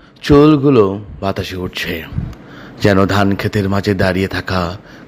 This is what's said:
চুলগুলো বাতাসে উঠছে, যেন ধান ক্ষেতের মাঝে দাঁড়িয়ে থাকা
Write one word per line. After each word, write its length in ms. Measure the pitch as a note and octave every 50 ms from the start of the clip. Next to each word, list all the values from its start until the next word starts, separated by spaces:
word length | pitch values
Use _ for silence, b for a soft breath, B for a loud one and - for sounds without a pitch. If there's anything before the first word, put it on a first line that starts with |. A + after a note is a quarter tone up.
| b b b b
চুলগুলো 800 | - - D3 C#3+ D3 D#3 D#3 C#3 C3 D3 C#3 A#2 G2+ F#2+ G2 G#2 G#2 F#2+ - -
বাতাসে 360 | G2+ G2 F#2+ - F#2 - F#2
উঠছে, 460 | F2+ F2+ F2+ - - - - F2 D#2+ D#2 D2+ - - - - B B B B B B B B B B
যেন 240 | - G#2 G2 F#2+ G2
ধান 280 | F2+ F#2+ G2+ G2+ G2 G2
ক্ষেতের 340 | - - G#2+ - G#2+ G2 F#2+
মাঝে 260 | G2 G2+ F#2 G#2 G2+
দাঁড়িয়ে 340 | F#2 G2 F#2+ F2+ F#2 F#2+ F#2
থাকা 480 | - F#2 - - F#2+ F#2 F2 E2+ F#2 - B B B B B